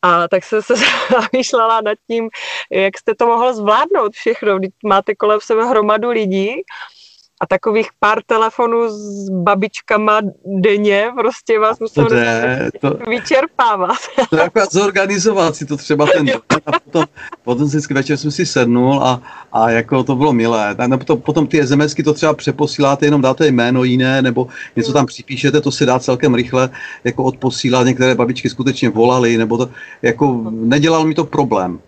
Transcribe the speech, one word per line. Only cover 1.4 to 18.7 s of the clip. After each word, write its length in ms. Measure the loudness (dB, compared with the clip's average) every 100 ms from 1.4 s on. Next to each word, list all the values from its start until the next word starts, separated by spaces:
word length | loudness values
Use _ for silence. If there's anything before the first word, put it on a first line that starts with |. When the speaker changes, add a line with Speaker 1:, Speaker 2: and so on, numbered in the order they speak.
| 0 0 2 2
Speaker 1:
nad 160 | 0 -6 _
tím, 220 | -4 -4 -10 -12 -12 -6
jak 260 | -2 -2 -2
jste 180 | -6 0
to 120 | 2
mohl 260 | 2 0
zvládnout 580 | 0 2 2 2 0 0
všechno. 440 | -2 -4 -2 0 -2
Vždyť 140 | -4 -8 0
máte 300 | 0 0 -2
kolem 240 | 0 0
sebe 220 | 0 0 2
hromadu 440 | 0 2 0 0
lidí 400 | -2 -2 -2 -2 -6 -12 -16 -18 _ -20 _ _ _
a 60 | -4
takových 400 | -2 0 -2 -2 _
pár 200 | 0 0 0
telefonů 640 | 0 0 0 -2 0 -2
s 400 | -6 -12 -10 -6
babičkama 920 | -2 0 0 0 -6 -2 0 2 0 0 -8 -8 0
denně 440 | 2 2 2 2 0 0
prostě 400 | -2 -2 -2 2
vás 200 | 2 0
muselo 280 | -4 0 2
Speaker 2:
To 80 | 2
jde, 440 | 2 0 0 -2 -4
Speaker 1:
dostat 240 | -2 -4 -4 -4
Speaker 2:
to 40 |
Speaker 1:
vyčerpávat. 880 | -6 0 0 0 0 0 0 -2 -4 -4
<laughs> 160 | -2 0
Speaker 2:
To 60 | 2
je 60 |
akorát 300 | 2 2 0
zorganizovat 840 | 2 0 0 -2 0 0 2 0 -2
si 100 | -6
to 120 | -8
třeba 280 | -2 2 4
ten 220 | 4 2
Speaker 1:
Jo. 60 | -2 _
Speaker 2:
den 100 | -4 -2
a 140 | -6
potom, 260 | _ -2 -2 -6 -20 -14
potom 240 | -4 -2 0
vždycky 260 | -2 -2
večer 240 | -2 -2 -2
jsem 140 | -4
si 140 | -4 -2
sednul 580 | 0 2